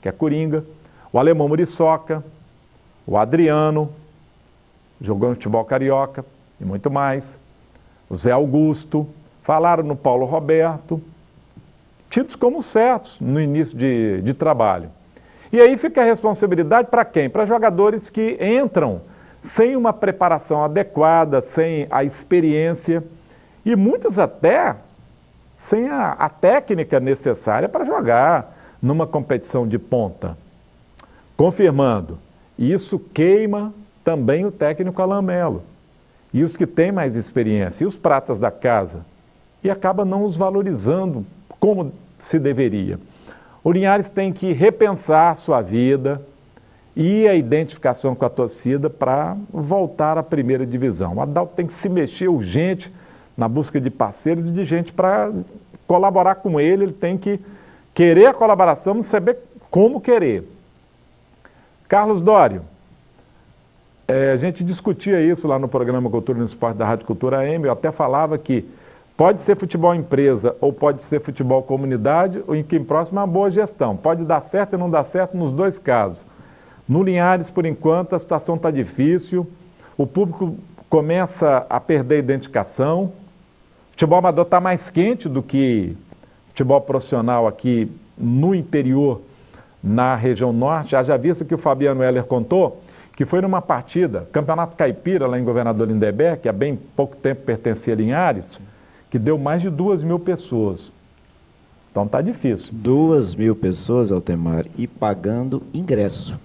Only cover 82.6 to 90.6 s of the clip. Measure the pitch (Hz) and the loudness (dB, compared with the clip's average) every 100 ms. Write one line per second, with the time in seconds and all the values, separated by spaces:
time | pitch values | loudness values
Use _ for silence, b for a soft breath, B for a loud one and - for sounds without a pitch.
82.6 | 98 - 135 170 190 - - _ _ _ | -4 -2 -2 0 -4 -8 -20 _ _ _
83.6 | _ _ _ - 156 180 180 156 170 180 | _ _ _ -2 4 4 4 2 2 2
84.6 | 185 180 - 170 196 240 160 131 135 139 | 2 -4 -2 0 0 0 -4 -6 -2 0
85.6 | 135 113 87 85 - - b b b - | 2 0 -2 -8 -16 -20 b b b -4
86.6 | 127 139 139 135 - 127 117 120 113 - | 2 2 2 -4 -2 -2 0 0 0 -2
87.6 | 127 120 107 - - - 120 127 165 196 | -2 0 -2 -8 -20 -8 -2 0 2 0
88.6 | - 147 131 135 143 123 - b b b | -2 -2 0 2 0 -2 -10 b b b
89.6 | b b 98 110 127 123 123 107 123 117 | b b -2 0 2 0 0 0 0 0